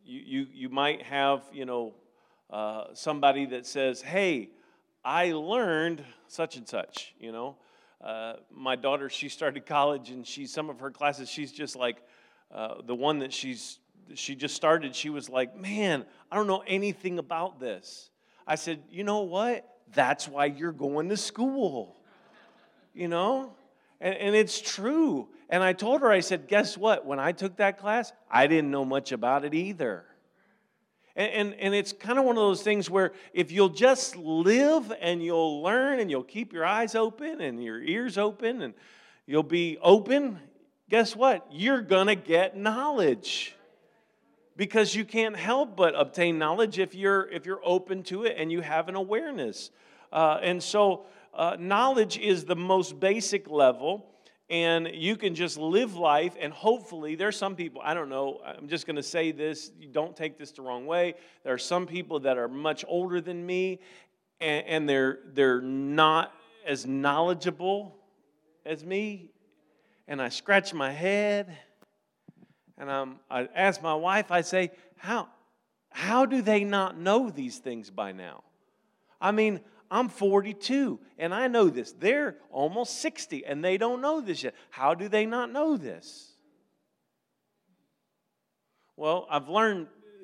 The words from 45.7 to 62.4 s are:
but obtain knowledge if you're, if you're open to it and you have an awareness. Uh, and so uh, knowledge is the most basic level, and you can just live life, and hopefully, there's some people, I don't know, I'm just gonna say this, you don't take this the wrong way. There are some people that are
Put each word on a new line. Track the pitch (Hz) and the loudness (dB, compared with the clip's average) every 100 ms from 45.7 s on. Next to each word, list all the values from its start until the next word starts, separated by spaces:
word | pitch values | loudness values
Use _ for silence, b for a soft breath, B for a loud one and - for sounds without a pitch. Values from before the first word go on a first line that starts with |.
| 190 | 4
but | 170 147 | 4 4
obtain | 143 - 175 160 | 0 2 2 2
knowledge | 156 180 220 185 | 0 2 0 0
if | 185 185 | -2 0
you're, | 196 196 190 | 2 2 0
if | 175 156 | -6 -6
you're | 190 | -4
open | 175 185 185 190 | 2 2 0 -6
to | 180 185 | -6 -4
it | 226 160 | -2 -2
and | 160 | -2
you | 170 | -2
have | 156 160 170 | -2 -2 -2
an | 190 | -4
awareness. | 190 214 320 247 120 - - b b b b | -2 -2 -2 -4 -6 -6 -12 b b b b
Uh, | 156 160 151 | 2 4 4
and | 180 180 | 0 -2
so | 165 208 202 180 B B B - | 0 4 4 2 B B B -2
uh, | 165 180 | -2 -2
knowledge | 175 202 262 262 208 226 | 0 2 4 4 2 2
is | 214 185 147 | 2 2 0
the | 175 | -2
most | 180 190 180 147 | 2 2 2 0
basic | 190 220 220 202 175 | 0 2 0 -4 -2
level, | 151 135 123 143 202 - b b b - | 6 6 6 0 -4 -6 b b b -6
and | 170 170 165 165 | 0 2 2 0
you | 165 165 214 | -4 -2 0
can | 208 165 | -2 -2
just | 175 151 | -4 -4
live | 156 185 247 175 | 0 2 2 2
life, | 165 147 175 175 | 4 4 2 -2
and | 151 | -8
hopefully, | - 208 240 185 170 151 165 | 0 2 2 0 -10 -8 -2
there's | 202 208 | -2 -2
some | 196 180 | -4 -4
people, | 170 127 | -8 -6
I | 143 | -4
don't | 170 143 | -2 -2
know, | 135 139 139 131 | -4 -4 -6 -10
I'm | - 143 | -14 -8
just | 160 - | -6 -4
gonna | 147 | -6
say | 139 170 160 | -4 -2 -2
this, | 143 156 151 - - | -2 -4 -4 -12 -18
you | 156 | -6
don't | 131 165 - | -4 -4 -4
take | 156 143 | -10 -10
this | 143 | -18
the | - | -14
wrong | 131 123 135 | -10 -8 -2
way. | 175 175 165 B B | 0 0 -2 B B
There | 135 | -4
are | 123 | -4
some | - 175 180 | 0 -2 -2
people | 175 160 156 | -6 -6 -2
that | 135 | 0
are | 127 | 0